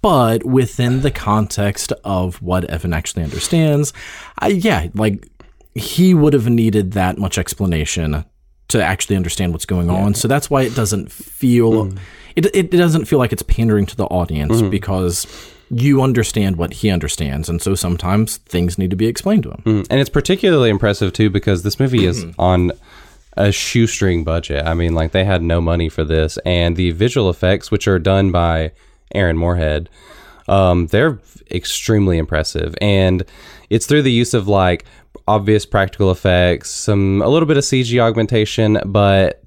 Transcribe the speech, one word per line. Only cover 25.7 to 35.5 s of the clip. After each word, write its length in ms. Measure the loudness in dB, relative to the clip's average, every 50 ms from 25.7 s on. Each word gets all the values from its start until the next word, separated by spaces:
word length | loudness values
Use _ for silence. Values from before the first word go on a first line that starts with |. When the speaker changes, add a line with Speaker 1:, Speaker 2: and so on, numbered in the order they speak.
| 0 0 -2 -4
Speaker 2:
for 140 | -4 -4
this. 360 | -2 0 0 0 0 -2 -4 -6 -4
And 320 | -2 0 2 0 0 0
the 140 | 0 0 -2
visual 400 | 0 0 -2 0 0 0 0 0
effects, 400 | 0 0 0 0 0 0 -2 -4
which 160 | -4 -2 0
are 140 | 0 0 2
done 320 | 2 2 2 2 2 2
by 400 | 2 2 0 2 0 0 -2 -4 -8 _ _ _ _ _ _ _ -2
Aaron 220 | 0 0 2 2
Moorhead, 520 | 0 0 0 0 0 0 0 -2 -2 -6 -8 _ -20 -20 -20 -20 -20 -20 -20 -20 -14 _ 0
um, 400 | 2 4 4 4 4 2 0 2
they're 320 | 2 2 2 2 -2 -4 _ _ _ -20 -16 _
extremely 680 | -10 -8 -8 -6 -10 -6 -2 0 2 2 4 2 2 0
impressive. 560 | -2 -2 -2 -4 -4 -4 -6 -6 -6 -6 -6 -4
And 440 | 0 2 2 4 4 2 2 0 -4 -8 -14 -20 -20 -20 -20 -20 -6 _
it's 180 | -2 -2 2
through 160 | 2 2 2
the 100 | 4 2
use 220 | 2 2 0 0 0
of, 140 | -2 0 2
like, 360 | 2 2 4 2 0 -2 -4 -16 -20 -20 _ _ _ -8 _ 0
obvious 360 | 0 0 2 2